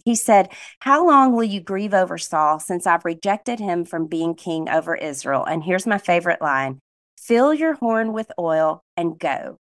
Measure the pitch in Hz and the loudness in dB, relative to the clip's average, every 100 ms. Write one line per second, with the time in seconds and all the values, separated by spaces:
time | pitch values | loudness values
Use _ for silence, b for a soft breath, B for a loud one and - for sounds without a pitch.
0 | - 226 - 202 190 B B B 262 294 | -2 0 4 4 4 B B B 2 4
1 | 349 277 262 233 226 196 170 196 208 196 | 6 6 6 4 0 -4 -4 -6 0 2
2 | 185 170 - 160 151 156 - 180 180 170 | 0 -2 -4 0 2 0 -2 -4 0 0
3 | 170 165 202 208 - 233 202 175 170 170 | 0 -4 -2 -2 -4 -6 -4 -4 -4 -6
4 | 160 165 165 165 - 160 160 160 156 165 | -6 -4 -4 -4 -6 -6 -2 -2 -2 -6
5 | 156 139 139 139 - 165 160 185 220 202 | -6 -8 -2 -2 -2 -4 -2 -2 0 -2
6 | - 175 180 - 151 135 135 135 _ _ | 0 0 0 -2 0 -2 -2 -8 _ _
7 | _ - - 233 277 302 320 302 233 220 | _ -20 -2 2 4 2 0 -2 -2 0
8 | 226 220 220 - 170 160 160 156 _ - | -2 -6 -8 -6 -2 2 0 -2 _ -4
9 | 170 160 156 131 - - _ | -4 -4 -4 -4 -8 -16 _